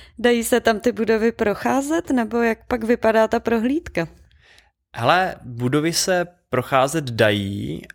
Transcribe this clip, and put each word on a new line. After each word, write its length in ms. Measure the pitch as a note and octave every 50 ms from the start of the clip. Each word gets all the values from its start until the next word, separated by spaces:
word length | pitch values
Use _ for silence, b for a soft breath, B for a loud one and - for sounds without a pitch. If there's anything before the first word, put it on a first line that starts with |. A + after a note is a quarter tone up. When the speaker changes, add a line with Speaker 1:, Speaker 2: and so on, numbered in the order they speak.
| B B B -
Speaker 1:
Dají 240 | G#3+ A#3+ A#3+ A#3 A3+
se 160 | - B3+ A#3
tam 200 | A3+ A#3 A3+ G3+
ty 120 | - B3
budovy 400 | G#3+ G#3 A3+ G3+ A3+ A3 G#3+ A#3
procházet, 760 | A3+ - A3+ G#3+ G3 - - A#3+ B3 C4+ C#4 C#4+ D#4+ E4+ E4+ -
nebo 320 | C#4+ B3 A3+ G#3+ A3+ A#3+
jak 260 | A#3 A#3 A3 A3 - -
pak 160 | B3+ A#3 A3
vypadá 440 | G#3+ A#3+ A3+ - A3 G#3+ A3 A3 A3
ta 120 | A#3 A#3
prohlídka? 680 | - A3+ A#3 A3+ G#3+ B3+ C#4 E4 - - - F3 E3 D#3+ - _ b b b b b b b b b b b _ _ _ -
Speaker 2:
Hele, 400 | - A#2 C3 E3 F3+ F#3 F3 - - -
budovy 500 | B2+ A#2+ A#2 B2 B2+ C#3 D3+ D3 E3 E3
se 340 | - - G3+ F#3 F3+ F3 F3 - _ _ _
procházet 540 | - B2+ B2 - C#3+ C3 C3 C#3 D3 E3 D3
dají, 760 | B2+ A#2 A2 A2+ G#2+ G#2 G#2 G2 G2 G2+ G2+ A2 C3+ D#3 - - - -